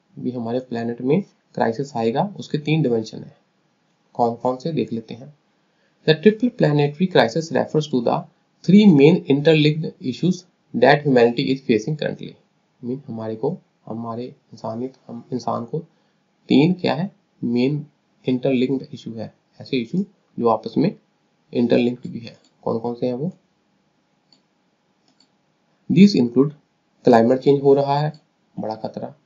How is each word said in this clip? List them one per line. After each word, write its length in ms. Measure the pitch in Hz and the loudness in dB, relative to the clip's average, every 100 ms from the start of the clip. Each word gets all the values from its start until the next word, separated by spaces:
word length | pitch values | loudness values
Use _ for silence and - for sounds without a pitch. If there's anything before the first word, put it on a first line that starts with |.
| _ 139 | _ -10
भी 160 | 127 | -10
हमारे 280 | 123 113 127 | -8 -6 -6
planet 400 | 131 117 117 117 | -6 -8 -8 -6
में 200 | 127 175 202 _ _ - | -2 -2 -2 _ _ -4
crisis 400 | 117 113 139 117 | -2 -2 -6 -4
आएगा, 260 | 113 127 196 - | -2 -2 -4 -6
उसके 180 | 120 151 | -8 -6
तीन 240 | 147 156 | -2 0
dimension 360 | 135 117 110 - | 2 -2 -4 -12
है, 180 | - _ _ _ _ _ _ _ _ - | -18 _ _ _ _ _ _ _ _ -2
कौन 200 | 117 117 | -2 0
कौन 220 | 127 127 | -4 -4
से 140 | - | -4
देख 200 | 151 113 | -4 -4
लेते 200 | 113 - | -6 -10
हैं। 200 | 117 143 - _ _ _ _ _ _ - | -16 -18 -20 _ _ _ _ _ _ -2
The 80 | 151 | 2
triple 340 | 214 214 247 | 4 2 -2
planetary 540 | - 151 147 143 - 180 | 0 0 2 0 0 0
crisis 400 | 151 117 165 - | 2 0 -2 -4
refers 340 | 127 113 156 147 | -4 -2 -2 -2
to 140 | 127 | -4
the 180 | 117 135 - _ _ _ - | -2 -4 -6 _ _ _ 4
three 180 | 196 214 | 6 8
main 400 | 147 143 180 - | 8 6 6 2
interlinked 600 | 139 147 160 151 156 - - 131 | 0 4 4 2 0 -6 -8 -10
issues 300 | 120 170 180 - _ _ | -4 -2 -2 -8 _ _
that 320 | 120 123 147 147 | 2 4 4 4
humanity 380 | 123 117 120 | 4 4 2
is 180 | 135 135 | -4 -4
facing 360 | - 110 - 151 | 0 -2 0 -6
currently। 320 | - - - - _ _ _ _ | -6 -8 -14 -18 _ _ _ _
Mean 180 | 120 135 - | -10 -10 -10
हमारे 280 | 113 110 110 | -10 -10 -4
को, 220 | 131 190 _ _ - | -4 -6 _ _ -14
हमारे 400 | 113 117 117 127 | -12 -10 -10 -12
इंसानियत, 680 | - _ 117 113 113 127 - - | -16 _ -14 -10 -8 -10 -12 -18
हम 160 | 117 - | -16 -10
इंसान 320 | 123 113 117 117 | -8 -6 -6 -6
को 140 | 156 - _ _ _ _ _ - | -10 -10 _ _ _ _ _ 2
तीन 240 | 123 160 | 4 4
क्या 200 | 180 135 | 2 -2
है, 180 | 135 196 _ _ - | -2 -6 _ _ -10
Main 420 | 123 120 131 147 147 _ _ _ - | -4 0 0 -2 -8 _ _ _ -4
interlinked 640 | 127 139 131 127 131 - | -2 0 0 0 -4 -8
issue 200 | 123 123 | -16 -14
है, 200 | 113 107 _ _ - | -12 -14 _ _ -20
ऐसे 160 | - 135 | -6 -6
issue 280 | 117 180 202 _ _ - | -4 -4 -6 _ _ -2
जो 80 | 117 | 0
आपस 260 | 110 - - | 0 -2 -2
में 180 | 160 - _ _ _ _ _ | -2 -2 _ _ _ _ _
इंटरलिंक्ड 540 | 127 120 127 120 123 - | -2 0 2 0 -4 -10
भी 120 | 120 | -14
है। 180 | 117 - _ _ | -14 -20 _ _
कौन 160 | - 117 | -8 -6
कौन 160 | 120 120 | -6 -6
से 100 | 127 | -6
हैं 80 | |
वो? 180 | 123 160 - _ _ _ _ _ _ _ _ _ _ _ _ _ _ _ _ _ _ _ _ _ _ _ _ - | -6 -8 -10 _ _ _ _ _ _ _ _ _ _ _ _ _ _ _ _ _ _ _ _ _ _ _ _ 0
These 240 | 147 202 143 | 6 6 6
include 360 | 120 120 147 - _ _ _ _ - | 2 2 0 -2 _ _ _ _ 4
climate 340 | 117 117 131 | 6 6 2
change 240 | 147 139 | 2 2
हो 100 | 139 | 4
रहा 260 | 139 135 143 | 4 2 0
है, 220 | 151 - _ _ _ - | -2 -6 _ _ _ -10
बड़ा 160 | 107 107 | -8 -8
खतरा, 400 | 127 - 123 135 | -10 -10 -14 -16